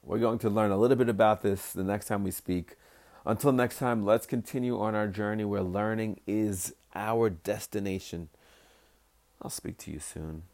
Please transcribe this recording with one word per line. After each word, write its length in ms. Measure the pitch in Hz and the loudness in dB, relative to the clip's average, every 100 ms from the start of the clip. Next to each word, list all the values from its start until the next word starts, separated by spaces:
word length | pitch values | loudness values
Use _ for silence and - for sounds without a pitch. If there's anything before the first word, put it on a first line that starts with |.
We're 160 | - 107 | -2 0
going 200 | 113 113 | 2 2
to 100 | 113 | 0
learn 220 | 104 107 | 2 2
a 60 | 98 | 4
little 200 | 120 131 | 4 6
bit 120 | 120 | 4
about 320 | 104 110 107 | 6 4 4
this 300 | 104 98 - | 2 -2 -4
the 120 | - | -4
next 240 | 95 104 - | -2 -2 -2
time 160 | 104 | -2
we 80 | 98 | -2
speak. 440 | - - 90 85 - - - - - - | -4 -2 -4 -4 -16 -20 -20 -20 -10 -4
Until 260 | 110 147 | 2 2
next 260 | 131 123 - | 4 2 0
time, 280 | 127 117 101 | -2 0 4
let's 200 | 117 - | 4 4
continue 540 | 123 - 135 123 113 | -4 -4 -4 -2 -2
on 160 | 107 107 | 0 0
our 120 | 107 | -2
journey 360 | 98 104 107 | -2 -2 -2
where 180 | 104 101 | -2 0
learning 600 | 92 95 107 110 110 101 - | 0 0 0 0 -2 -6 -2
is 480 | 104 107 95 - - _ - | 0 0 -2 -6 -10 _ -6
our 340 | 107 113 113 | -2 2 2
destination. 1000 | 82 - 104 - 107 101 95 - 85 82 _ _ - _ _ _ _ _ _ _ _ | 0 -4 -6 -4 -4 -2 -4 -6 -10 -10 _ _ -20 _ _ _ _ _ _ _ _
I'll 80 | - | -12
speak 280 | - - - | -10 -10 -10
to 120 | - | -10
you 80 | 76 | -10
soon. 440 | - - 80 80 87 | -10 -10 -10 -10 -14